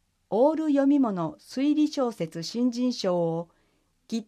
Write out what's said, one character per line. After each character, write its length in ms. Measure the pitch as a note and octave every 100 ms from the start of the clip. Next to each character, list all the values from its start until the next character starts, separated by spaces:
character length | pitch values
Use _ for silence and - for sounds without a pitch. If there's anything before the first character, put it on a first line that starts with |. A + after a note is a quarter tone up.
| _ _ _
オ 200 | G3+ C#4+
ー 60 | D#4
ル 120 | D#4
読 180 | C#4 C#4
み 100 | C#4+
物 380 | B3 F#3 D#3+ -
推 340 | - B3+ C#4+ D4
理 140 | D4
小 240 | D4 B3
説 280 | A3 E3 E3+
新 300 | E3 A3+ B3
人 220 | A#3+ B3+
賞 240 | A#3+ F#3+ F3
を 320 | E3+ E3 E3+ _ _ _ _ _ _
キ 120 |
ッ 60 | A3+